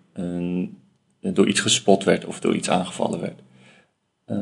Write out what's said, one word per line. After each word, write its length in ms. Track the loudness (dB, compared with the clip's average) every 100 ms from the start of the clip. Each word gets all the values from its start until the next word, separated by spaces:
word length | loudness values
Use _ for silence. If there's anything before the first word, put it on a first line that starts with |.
| _
eh, 1200 | -10 -6 -4 -4 -2 -4 -8 _ _ _ _ -2
door 140 | 2 4
iets 120 | 2
gespot 440 | 0 2 4 4
werd 200 | 4 2
of 160 | 0 -4
door 140 | -2
iets 160 | -2 0
aangevallen 500 | -2 -2 -4 -4 -4
werd. 200 | -8 -10 _ _ -20 _ _ _ _ _ -8
Eh, 100 | -6